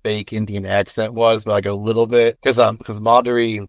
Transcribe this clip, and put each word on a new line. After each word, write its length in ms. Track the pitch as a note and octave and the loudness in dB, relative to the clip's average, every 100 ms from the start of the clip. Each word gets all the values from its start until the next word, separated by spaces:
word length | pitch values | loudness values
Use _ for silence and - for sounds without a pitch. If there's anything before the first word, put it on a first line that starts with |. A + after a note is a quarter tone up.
fake 300 | A2 G#2 G#2 | -6 -6 -6
Indian 340 | A2 G#2 G2+ F#2+ | -6 -4 -6 -2
accent 460 | G2+ G2 - A2 | -2 -2 -4 -4
was, 300 | A2+ A#2 A2+ | 0 2 2
but, 80 | G#2+ | 0
like, 140 | G#2 G2+ | -2 -2
a 60 | |
little 320 | G2+ G#2+ A2+ A2+ | -4 -2 0 2
bit. 320 | A#2+ A#2 - | 4 2 2
'Cause, 160 | C3+ A#2+ | 0 2
um, 180 | A2 A2 | 2 0
'cause 200 | - G#2 | -8 -6
Madhuri, 680 | A2 A#2+ A#2+ A#2+ A#2 G#2+ | 2 2 2 0 0 -4